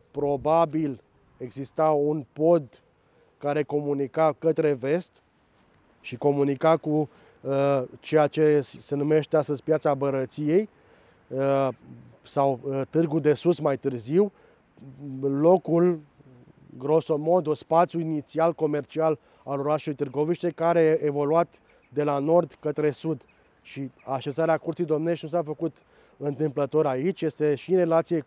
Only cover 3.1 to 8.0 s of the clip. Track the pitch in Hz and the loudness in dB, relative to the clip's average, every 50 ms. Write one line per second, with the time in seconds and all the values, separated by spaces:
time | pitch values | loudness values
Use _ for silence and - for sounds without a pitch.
3.1 | _ _ _ _ _ _ - 143 143 151 143 - 151 147 147 143 143 139 139 123 | _ _ _ _ _ _ -4 -2 -2 -2 -2 -2 -2 -2 -2 -2 -2 -2 -4 -2
4.1 | - 160 160 156 139 - - 165 151 165 156 147 143 123 127 135 160 180 180 - | 0 2 2 2 2 0 0 0 0 2 2 0 0 0 0 0 0 -2 -2 -6
5.1 | _ _ _ _ _ _ _ _ _ _ _ _ _ _ _ _ _ _ - - | _ _ _ _ _ _ _ _ _ _ _ _ _ _ _ _ _ _ -16 -12
6.1 | 127 117 143 147 143 143 143 143 139 131 - 160 165 156 - 156 151 156 151 - | -6 -2 0 2 2 2 2 0 0 2 2 2 2 2 0 -2 -2 -2 -2 -4
7.1 | _ _ _ _ _ _ - 135 135 135 139 139 139 135 127 - - - | _ _ _ _ _ _ -8 -4 -2 0 2 2 0 0 -2 -6 -12 -16